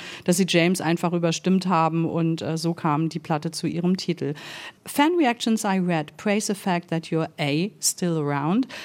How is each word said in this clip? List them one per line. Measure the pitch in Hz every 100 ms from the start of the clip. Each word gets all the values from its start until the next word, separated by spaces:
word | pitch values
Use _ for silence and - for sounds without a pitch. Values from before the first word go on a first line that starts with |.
| - -
dass | - 180
sie | 185
James | 175 165 185
einfach | 160 170 175
überstimmt | 175 170 160 185 190 185
haben | 170 160 165
und, | 165 165 165 160
äh, | 113 160
so | 165
kam | 170 165 147 160
die | -
Platte | - 151 165
zu | - 165
ihrem | 165 175 185
Titel. | - 165 139 151 - - - - -
Fan | - 294 349
reactions | 262 233 233 220
I | 208 190
read | 180 165 151 -
praise | 214 202 214
the |
fact | 196 196 175 -
that | 165 165
you're, | 160 156 -
A, | 147 147 202 -
still | - - 175 160
around, | 143 143 147 208 262 -